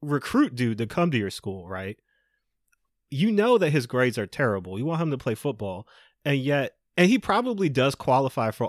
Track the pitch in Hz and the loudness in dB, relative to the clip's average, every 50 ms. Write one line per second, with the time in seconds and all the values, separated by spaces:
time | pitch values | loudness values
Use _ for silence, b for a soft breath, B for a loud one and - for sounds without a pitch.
0 | 151 143 143 135 - - - - 294 202 120 120 123 117 110 104 113 110 - 175 | -4 -2 -2 -2 -2 0 2 2 2 2 2 0 0 0 0 -2 -4 -4 0 0
1 | 175 175 139 113 101 95 - - - 98 95 95 87 90 95 92 95 98 107 _ | 0 2 2 0 -2 -2 -6 -8 -8 -8 -10 -10 -10 -10 -10 -8 -8 -10 -12 _
2 | _ _ _ _ _ _ _ _ _ _ _ _ _ _ _ _ _ _ _ _ | _ _ _ _ _ _ _ _ _ _ _ _ _ _ _ _ _ _ _ _
3 | _ - 139 135 185 226 214 202 208 247 247 214 180 151 147 147 120 120 - 127 | _ -8 -4 -2 0 2 2 2 4 4 4 4 4 4 2 0 0 0 0 0
4 | 127 123 113 120 104 90 - - 139 117 101 95 90 92 95 104 131 160 165 160 | 2 2 0 -2 -6 -4 -2 0 0 2 0 0 -4 -6 -8 -6 -4 -2 -2 -2
5 | 170 156 139 123 - 127 110 - - 143 117 110 107 98 92 92 110 b b b | -2 -2 -2 -2 -2 -4 -4 -2 -4 -6 -6 -4 -6 -8 -8 -10 -12 b b b
6 | b b b b - - 139 139 127 143 143 143 131 - _ _ _ _ - 175 | b b b b -2 -2 0 0 0 0 0 0 0 -4 _ _ _ _ 2 4
7 | 180 190 254 233 - - 196 220 247 254 226 196 190 151 123 131 127 143 - - | 6 6 6 4 2 0 0 0 0 -2 -2 0 0 0 2 2 2 2 0 -2
8 | - 139 127 135 139 131 - 131 113 110 - - 117 | 0 2 2 2 2 0 0 -2 -2 -2 -2 -2 -4